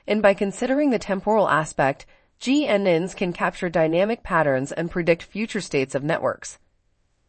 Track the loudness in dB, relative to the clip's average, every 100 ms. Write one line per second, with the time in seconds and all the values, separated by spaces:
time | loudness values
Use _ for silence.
0 | -2 2 4 4 0 -2 -2 0 2 0
1 | -2 -4 0 2 2 2 0 0 0 0
2 | -10 _ _ _ 0 0 2 2 2 2
3 | 0 -4 -4 -2 -4 -4 -2 2 2 2
4 | 0 -2 -2 0 2 0 -2 -6 -6 -2
5 | 0 0 -2 -8 -6 -6 -4 -2 -2 -2
6 | -2 -2 -2 -4 -10 -20 _ _ _ _
7 | _ _